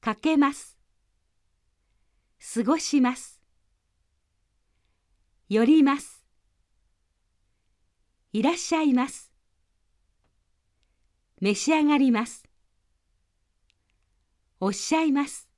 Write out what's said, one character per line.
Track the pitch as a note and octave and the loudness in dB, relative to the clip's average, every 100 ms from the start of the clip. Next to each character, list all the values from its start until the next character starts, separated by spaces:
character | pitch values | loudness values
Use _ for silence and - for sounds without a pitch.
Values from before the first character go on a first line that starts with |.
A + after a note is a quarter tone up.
か | - | -8
け | G#3+ D#4 D#4 | -4 0 2
ま | C#4+ | 2
す。 | C#4+ - _ _ _ _ _ _ _ _ _ _ _ _ _ _ _ _ _ - | 0 -16 _ _ _ _ _ _ _ _ _ _ _ _ _ _ _ _ _ -10
過 | A3+ | -6
ご | A3 D#4+ | -2 -2
し | - D4 | 0 0
ま | B3 | 0
す。 | B3+ - - _ _ _ _ _ _ _ _ _ _ _ _ _ _ _ _ _ _ _ _ _ | -2 -14 -20 _ _ _ _ _ _ _ _ _ _ _ _ _ _ _ _ _ _ _ _ _
寄 | G#3 | 0
り | A#3 D#4+ | 4 4
ま | C#4 C#4+ | 4 0
す。 | - - _ _ _ _ _ _ _ _ _ _ _ _ _ _ _ _ _ _ _ _ _ | -8 -20 _ _ _ _ _ _ _ _ _ _ _ _ _ _ _ _ _ _ _ _ _
い | G#3 | -2
ら | B3+ | -2
っ | |
し | E4+ - | -2 -2
ゃ | E4 | 0
い | D#4 | 2
ま | B3 C4+ | 0 -2
す。 | - - _ _ _ _ _ _ _ _ _ _ _ _ _ _ _ _ _ _ _ _ _ | -8 -20 _ _ _ _ _ _ _ _ _ _ _ _ _ _ _ _ _ _ _ _ _
召 | G3 | -4
し | - - | -2 0
上 | D#4 | 2
が | D4 D4 | 2 4
り | C4+ | 2
ま | A#3 | 2
す。 | A#3 - _ _ _ _ _ _ _ _ _ _ _ _ _ _ _ _ _ _ _ _ _ _ | -2 -12 _ _ _ _ _ _ _ _ _ _ _ _ _ _ _ _ _ _ _ _ _ _
お | F#3+ | -6
っ | |
し | G3 - D#4+ | -4 -4 -2
ゃ | |
い | D#4+ | 0
ま | C#4 C#4 | 0 -2
す。 | - - | -8 -20